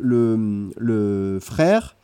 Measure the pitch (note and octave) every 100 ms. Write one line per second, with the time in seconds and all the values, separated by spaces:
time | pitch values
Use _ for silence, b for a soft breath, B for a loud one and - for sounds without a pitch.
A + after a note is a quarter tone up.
0 | B2+ A#2+ A#2 A2+ G#2+ G2+ G2+ - A#2 A2
1 | G#2 G2 G2 F#2+ - F#2+ D#3+ G#3+ A3+ _